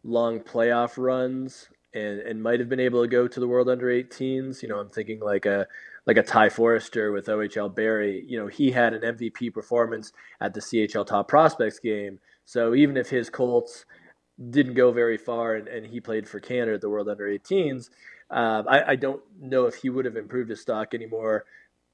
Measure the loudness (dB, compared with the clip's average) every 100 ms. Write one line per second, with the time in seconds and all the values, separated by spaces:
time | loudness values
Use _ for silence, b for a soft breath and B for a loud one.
0 | 0 0 0 -2 -4 0 2 2 0 0
1 | 0 0 -2 -4 -8 -12 -20 _ _ -8
2 | -6 -6 -8 -6 0 0 0 0 2 2
3 | 2 2 0 -2 0 2 2 0 0 0
4 | -2 -6 -4 -4 -6 -10 -8 -8 -8 -8
5 | -8 -6 -2 0 2 0 -2 B B B
6 | 4 4 6 6 6 6 4 4 0 -4
7 | -2 -2 -2 -4 -2 -4 -6 -2 0 0
8 | -2 -4 -8 -8 -8 2 2 4 2 2
9 | -4 -4 -8 -6 -6 -6 -2 0 0 -4
10 | -10 B B B -8 -8 -2 0 0 -2
11 | 0 -2 4 4 4 2 -2 -2 -6 -6
12 | -6 -12 b b _ -2 2 4 4 4
13 | -2 -2 -4 -2 2 2 0 -16 _ b
14 | b b _ -18 0 2 2 6 4 6
15 | 0 0 -4 -4 -2 -2 -4 -12 -10 -12
16 | -4 -6 -4 -14 -4 -2 0 -2 -2 -2
17 | -4 -4 -4 -4 0 0 0 -4 -12 B
18 | B B _ -2 0 0 4 4 4 0
19 | -2 -4 _ -20 -2 2 2 -2 -4 -2
20 | -4 -6 -6 -6 -6 -8 -4 -4 -4 -8
21 | -6 -4 0 -2 -2 b b _ _